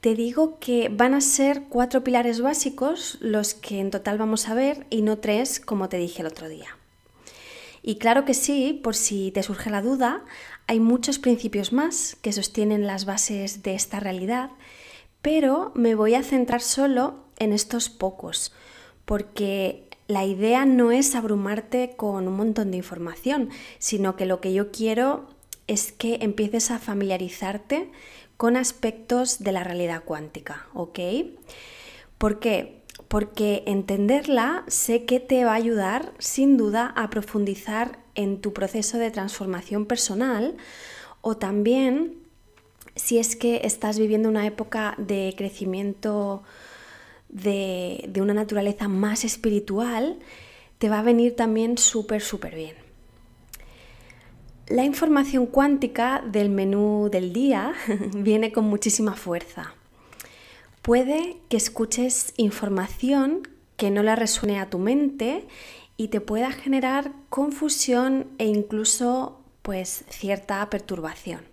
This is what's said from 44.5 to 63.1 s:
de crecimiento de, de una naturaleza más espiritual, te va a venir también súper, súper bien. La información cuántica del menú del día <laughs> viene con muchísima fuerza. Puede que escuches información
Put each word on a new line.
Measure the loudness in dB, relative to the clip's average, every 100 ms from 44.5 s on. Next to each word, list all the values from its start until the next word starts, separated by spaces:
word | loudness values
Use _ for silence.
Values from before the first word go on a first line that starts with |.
| -4 -6 -4 -4 -6
de | -4 -2 -2 -4
crecimiento | -8 -4 -4 -2 -4 -4 -2 -2 -2 -4 -10 -20 -20 -20 -20 -20 -20 -20 _
de, | -4 -2 0 -2 -4 -4 -8 -6
de | 0
una | 2
naturaleza | 2 0 0 -2 -2 -2
más | 0 0 0 -2
espiritual, | -2 0 0 0 -2 0 0 -2 -4 -12 -20 -20 -20 -20 _
te | 0
va | 2
a |
venir | 4 6 6 4
también | 0 2 0 4
súper, | 4 2 -2 -4
súper | -4 -8 -10
bien. | -12 -14 -16 -20 -20 -20 -20 -20 -20 -20 -20 -20 -20 -20 -20 -20 -20 -20 -20 -20 -20 -2
La | 0
información | 2 2 4 4 4 2 2
cuántica | 4 4 4 0 0 0 -2
del | -2 0 2
menú | 2 2 2 2 2 2
del | 0 -2
día | 0 2 2 0 -4 -4
<laughs> | -2 -2
viene | -2 2 4 2
con | 2 2
muchísima | 2 2 2 0 -2
fuerza. | -6 -6 -6 -14 -16 -16 _ _ -20 -20 -20 -20 -20 -20 -20 _
Puede | 2 4 4 0 -2 -8 -2
que | -2
escuches | -2 -4 -4 0 0 0 -4 0
información | 0 0 -2 -2 -2 -4 2